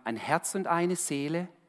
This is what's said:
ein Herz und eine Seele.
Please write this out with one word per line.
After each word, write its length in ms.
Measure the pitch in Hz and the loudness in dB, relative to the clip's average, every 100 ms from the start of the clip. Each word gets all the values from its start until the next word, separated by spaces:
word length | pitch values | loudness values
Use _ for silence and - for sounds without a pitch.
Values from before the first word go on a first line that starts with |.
ein 140 | 113 113 | -6 -4
Herz 400 | - 156 - 196 | 0 0 2 -2
und 100 | 180 | 0
eine 300 | 170 175 180 | 2 2 0
Seele. 500 | - 143 143 170 180 - | 0 -2 0 -2 -4 -10